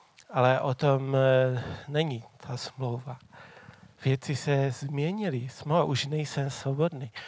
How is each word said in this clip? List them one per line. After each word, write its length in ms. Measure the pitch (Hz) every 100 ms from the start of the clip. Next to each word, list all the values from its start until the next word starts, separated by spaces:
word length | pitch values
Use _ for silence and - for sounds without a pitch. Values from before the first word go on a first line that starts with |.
| _ _ -
ale 300 | 180 127 131
o 140 | 147
tom, 420 | 127 147 135 135 135
eh, 480 | 135 131 131 123 - - -
není 360 | 147 160 120 - _
ta 200 | - 127
smlouva. 600 | - - 131 120 131 - - - - - - - - - 135
Věci 300 | 131 - 139
se 360 | - 143 139
změnily, 800 | 123 143 143 151 208 202 131 127
smlouva, 340 | - 147 170
už 220 | 151 131 139
nejsem 440 | 151 147 - 139
svobodný, 600 | - 139 135 170 143 127 -